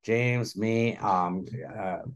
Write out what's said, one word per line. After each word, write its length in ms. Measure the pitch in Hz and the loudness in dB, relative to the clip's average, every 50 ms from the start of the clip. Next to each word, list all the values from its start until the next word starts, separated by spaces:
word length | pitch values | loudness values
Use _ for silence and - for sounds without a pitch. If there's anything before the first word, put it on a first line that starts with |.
| _ | _
James, 500 | 107 113 120 123 123 123 120 117 - - | 0 2 2 4 2 2 0 0 -2 -2
me, 400 | 95 110 113 113 113 117 117 - | -2 0 2 4 4 4 2 0
um, 500 | - - 104 95 92 90 87 90 95 90 - 110 101 - - - | 0 0 2 2 4 2 2 -2 -4 -4 -6 -10 -10 -10 -10 -8
uh, 200 | - 95 92 87 80 - - - | -6 -4 -4 -4 -6 -8 -12 -14